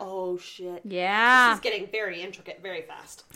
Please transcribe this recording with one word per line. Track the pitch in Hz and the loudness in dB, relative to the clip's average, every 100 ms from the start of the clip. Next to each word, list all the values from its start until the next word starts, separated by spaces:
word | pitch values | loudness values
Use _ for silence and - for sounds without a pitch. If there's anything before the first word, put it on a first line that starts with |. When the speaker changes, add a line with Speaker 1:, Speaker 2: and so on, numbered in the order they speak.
Speaker 1:
Oh, | 190 190 185 180 | -10 -8 -6 -6
shit. | - - 180 175 | -10 -14 -12 -12
Speaker 2:
Yeah. | 208 180 180 208 240 254 240 | -8 -4 0 2 6 8 6
Speaker 1:
This | 214 | 4
is | |
getting | 240 214 202 | -2 -4 -4
very | 220 202 170 | -6 -6 -6
intricate | 190 - - - | -10 -12 -16 -14
very | 196 175 | -12 -10
fast. | 160 156 - - _ | -12 -16 -20 -20 _